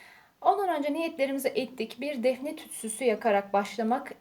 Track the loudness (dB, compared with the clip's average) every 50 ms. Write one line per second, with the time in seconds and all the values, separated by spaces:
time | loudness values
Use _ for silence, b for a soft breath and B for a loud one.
0 | B B B B B B B B 4 4 4 4 4 2 2 2 0 0 0 0
1 | -2 -2 0 0 0 0 0 0 -2 0 0 0 -2 -4 -4 -6 -6 -6 -6 -6
2 | -6 -4 -2 0 2 2 2 0 -2 -8 -8 -8 -12 -14 -12 -10 -8 -8 -6 0
3 | 2 2 2 2 2 2 2 2 2 2 0 0 0 0 -2 -2 0 2 2 0
4 | -2 -6 -12 -12